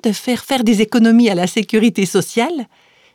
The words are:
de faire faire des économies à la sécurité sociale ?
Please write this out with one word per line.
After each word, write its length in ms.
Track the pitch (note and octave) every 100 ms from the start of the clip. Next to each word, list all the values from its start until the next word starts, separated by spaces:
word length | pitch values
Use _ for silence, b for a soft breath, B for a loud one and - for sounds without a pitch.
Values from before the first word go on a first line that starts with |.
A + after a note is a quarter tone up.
de 80 | A3+
faire 340 | G3 - A#3
faire 200 | - C4+
des 180 | A3+ G#3
économies 480 | G#3+ B3 A3+ A3+ A#3
à 60 | F3
la 100 | F3+
sécurité 580 | A3+ G3 A3 A#3 -
sociale ? 600 | F#3+ F#3+ E3+ A3+ C4+ D#4+ A3 b b b b